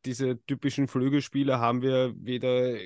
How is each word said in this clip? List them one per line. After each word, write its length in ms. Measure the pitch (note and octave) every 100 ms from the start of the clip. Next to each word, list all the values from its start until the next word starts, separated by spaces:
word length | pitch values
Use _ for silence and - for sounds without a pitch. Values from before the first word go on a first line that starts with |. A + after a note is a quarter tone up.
| C3
diese 340 | B2 C3 A#2 -
typischen 420 | C3+ C#3+ C#3 C#3
Flügelspieler 720 | C3 C3 C#3+ - C#3 C#3 B2+
haben 220 | A#2 B2
wir 320 | C3 C3 B2+ F2+
weder 600 | A#2+ B2 B2+ B2+ B2+ A2+